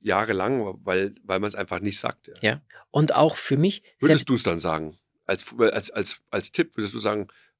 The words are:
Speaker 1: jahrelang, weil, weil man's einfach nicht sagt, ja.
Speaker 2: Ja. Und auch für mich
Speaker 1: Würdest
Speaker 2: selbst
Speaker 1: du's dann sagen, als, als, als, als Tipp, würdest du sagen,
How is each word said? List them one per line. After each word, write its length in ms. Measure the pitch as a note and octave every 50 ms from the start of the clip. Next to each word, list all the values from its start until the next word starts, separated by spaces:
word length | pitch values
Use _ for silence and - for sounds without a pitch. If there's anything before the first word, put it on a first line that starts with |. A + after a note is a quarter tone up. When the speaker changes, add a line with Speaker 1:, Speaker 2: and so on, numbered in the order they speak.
Speaker 1:
jahrelang, 760 | - G#2 F#2 G2 A2 A2+ G2+ F#2 F#2+ A#2 C3+ B2 G#2+ G2 F#2 - -
weil, 300 | F#2+ F#2 F#2 G2 G2+ G#2 _
weil 160 | _ G2+ F#2+ F#2+
man's 140 | G#2 G#2 G2+
einfach 260 | G2+ F#2+ - F2+ F2
nicht 180 | G2+ G2+ F#2+ -
sagt, 300 | - - - _ - -
ja. 60 | - -
Speaker 2:
Ja. 220 | - G#2+ A#2+ D3+ _ _ - - - _
Und 240 | - D3 D#3 D3+ -
auch 220 | - D3+ D#3+ -
für 220 | - - - C#3 C#3
mich 240 | E3 G3+ - - _ _ _ -
Speaker 1:
Würdest 80 | C#3+ D#3 D#3 C#3+
Speaker 2:
selbst 80 | - -
Speaker 1:
du's 120 | C4 -
dann 160 | - F#2+ E2+ E2
sagen, 380 | F2 E2+ D#2+ D#2 D#2 D#2 D#2+ _ _ _ _ _ _
als, 180 | - G2 - - - A#2+ A#2
als, 320 | A2+ A2 - A2 - -
als, 300 | - A2 F#2+ - - - _ -
als 220 | A#2+ G2+ - -
Tipp, 240 | - - E3 - - -
würdest 160 | G#2 G2 A2
du 40 | A2+
sagen, 300 | G#2 G#2 G#2+ G#2 F#2+ - _ _ _ _ _